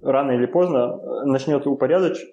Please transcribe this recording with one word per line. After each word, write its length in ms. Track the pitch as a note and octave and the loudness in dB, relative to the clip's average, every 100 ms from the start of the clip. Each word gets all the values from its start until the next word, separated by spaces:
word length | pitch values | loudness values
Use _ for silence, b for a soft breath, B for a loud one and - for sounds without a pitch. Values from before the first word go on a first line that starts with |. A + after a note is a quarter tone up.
рано 300 | - C3+ C#3 | 0 0 2
или 140 | B2 A#2+ | 0 0
поздно, 540 | E3+ F3+ C3+ A#2+ - | 2 2 2 0 -4
э, 240 | - - C#3+ | -8 -4 0
начнёт 420 | C3 C#3+ C#3+ C#3+ | 0 0 0 0
упорядоч-, 580 | C3 C3 F3 F3+ - - | 0 2 2 0 -2 -10